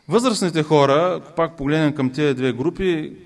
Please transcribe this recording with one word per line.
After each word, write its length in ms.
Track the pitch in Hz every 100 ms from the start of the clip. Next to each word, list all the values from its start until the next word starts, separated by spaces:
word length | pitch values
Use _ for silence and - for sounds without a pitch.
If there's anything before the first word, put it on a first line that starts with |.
| -
Възрастните 540 | 196 254 196 180 160
хора, 580 | 151 151 139 143 180 165
ако 120 | -
пак 220 | - 160 -
погледнем 380 | 139 156 151
към 160 | 151 131
тези 240 | 131 147
две 180 | 127 131
групи, 640 | 117 139 170 190 165 151 -